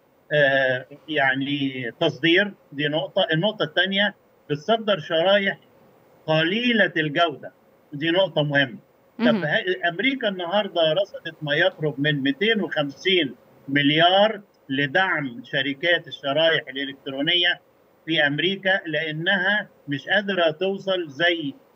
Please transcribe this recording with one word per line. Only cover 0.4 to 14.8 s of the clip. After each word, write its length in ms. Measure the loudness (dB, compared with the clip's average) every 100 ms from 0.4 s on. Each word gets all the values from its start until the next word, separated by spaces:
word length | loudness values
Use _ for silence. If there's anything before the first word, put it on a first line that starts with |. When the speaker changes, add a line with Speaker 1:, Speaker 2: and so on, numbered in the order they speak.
| 4 4 2 -2 -6 -18 -6
Speaker 1:
يعني 840 | 0 0 0 -2 -2 -2 -4 -8 -2
تصدير، 520 | -2 0 2 4 2 -4 _
دي 160 | -6 -2
نقطة. 400 | -2 -2 -2 0
النقطة 300 | 0 0 -2
الثانية 520 | -2 -2 0 0 -2 -4 _ _ -8
بتصدر 500 | -6 0 0 0 -2
شرايح 580 | -2 0 4 2 2 -6 _ _ _ _ _ _ -2
قليلة 640 | 0 2 0 2 2 2 0
الجودة، 540 | -2 2 0 0 -14 -20 _ _ _
دي 180 | -6 0
نقطة 320 | 2 2 0
مهمة. 340 | 0 0 0 -4 _ _ _ -2
طب 40 | 0
Speaker 2:
مهم. 200 | 2 0
Speaker 1:
ه-، 420 | -2 -2 -2 -4
أمريكا 380 | -2 -2 -2 -4
النهاردة 540 | -4 -2 -2 -2 0 2
رصدت 420 | 2 -2 -8 -14 -10
ما 140 | -2 2
يقرب 440 | 0 0 -6 0
من 220 | 0 2
ميتين 380 | 0 0 0 0
وخمسين 760 | 0 -2 -4 -4 0 2 0 -6 _ _ -2
مليار 760 | 2 4 6 6 6 4 0 -12 _ -6
لدعم 720 | -2